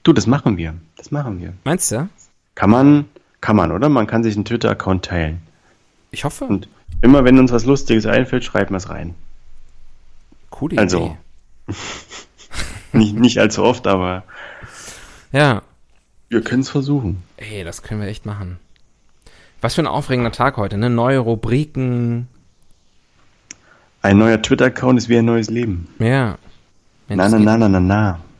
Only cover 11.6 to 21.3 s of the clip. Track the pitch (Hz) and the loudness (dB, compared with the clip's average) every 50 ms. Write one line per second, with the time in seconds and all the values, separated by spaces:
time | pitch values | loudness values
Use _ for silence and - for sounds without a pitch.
11.6 | - - - - - - - - - _ - - - _ _ _ - _ - - | -14 -14 -14 -12 -12 -14 -14 -16 -18 _ -20 -20 -20 _ _ _ -18 _ -10 -10
12.6 | - - - - - - - 113 110 104 104 110 123 120 - 104 107 107 - 101 | -10 -10 -12 -18 -12 0 2 2 2 2 2 2 2 4 4 2 0 0 0 0
13.6 | 101 117 127 - - 101 98 92 92 90 92 92 - _ - - - - - - | 0 0 0 0 0 0 0 0 0 -4 -4 -6 -10 _ -20 -20 -20 -20 -20 -20
14.6 | - - - - - - - - - - - - _ _ - 135 151 139 117 95 | -20 -20 -20 -20 -20 -20 -20 -20 -20 -20 -20 -20 _ _ 0 2 4 4 2 0
15.6 | - _ _ _ _ _ _ _ _ _ _ _ _ _ 117 117 113 - 123 127 | -4 _ _ _ _ _ _ _ _ _ _ _ _ _ -2 -2 -2 0 -2 -2
16.6 | 135 - - 147 135 143 147 143 117 92 98 90 87 _ _ - 110 107 107 101 | -2 -2 -4 -4 -2 -2 -2 -2 -2 -4 -6 -8 -12 _ _ -20 -18 -14 -12 -12
17.6 | 87 82 - - - - 107 107 104 98 107 - - 107 104 101 98 90 90 90 | -12 -12 -14 -16 -12 -10 -8 -8 -8 -8 -10 -10 -12 -12 -12 -10 -12 -14 -14 -18
18.6 | _ _ - _ _ _ _ _ _ _ _ _ _ - - _ _ _ _ - | _ _ -20 _ _ _ _ _ _ _ _ _ _ -20 -20 _ _ _ _ -6
19.6 | - 117 - - 156 110 - - 147 - 131 123 120 113 - - 123 139 135 - | -6 -4 -2 -2 -2 -2 -2 -4 -4 -2 -2 -2 -2 -4 -2 -2 -2 -2 0 -2
20.6 | 104 95 107 101 113 123 120 117 117 127 135 135 117 113 | -6 -4 -2 -2 -2 0 0 0 0 2 0 0 0 -2